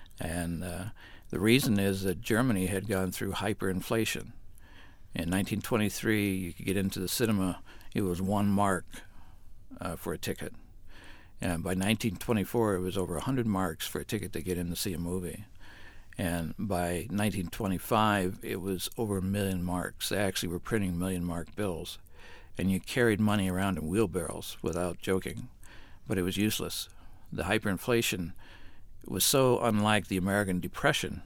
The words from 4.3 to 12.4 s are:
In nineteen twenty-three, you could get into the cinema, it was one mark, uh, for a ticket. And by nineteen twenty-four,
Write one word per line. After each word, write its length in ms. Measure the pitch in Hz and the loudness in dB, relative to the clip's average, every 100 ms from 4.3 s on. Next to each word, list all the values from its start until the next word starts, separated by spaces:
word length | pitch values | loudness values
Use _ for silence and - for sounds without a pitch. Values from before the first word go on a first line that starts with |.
| - - - - - - - - | -12 -14 -14 -16 -16 -16 -16 -8
In 160 | - 82 | -4 0
nineteen 300 | 95 98 98 | 2 2 -2
twenty-three, 760 | - 117 104 - 110 107 101 | 2 2 2 2 2 2 2
you 180 | 95 90 | 0 -4
could 140 | - - | -4 0
get 100 | 95 | 2
into 220 | 95 92 | 2 0
the 80 | 90 | -2
cinema, 540 | - 113 104 92 85 - - - | 2 4 4 2 0 -8 -14 -6
it 80 | 120 | 0
was 180 | 98 87 | 0 0
one 280 | 95 101 101 | 2 2 4
mark, 380 | 98 101 90 - - - - - - - - - - | 6 4 4 0 -12 -14 -14 -16 -14 -14 -14 -14 -8
uh, 140 | - | -6
for 180 | 80 92 | -4 -4
a 60 | 85 | -4
ticket. 340 | - - - - - - - - - - - - | -4 -4 -6 -10 -14 -16 -14 -14 -14 -16 -16 -4
And 220 | 95 85 | -2 0
by 120 | 90 | 0
nineteen 420 | 92 98 110 117 90 | 2 2 2 0 -2
twenty-four, 580 | - 110 | 0 0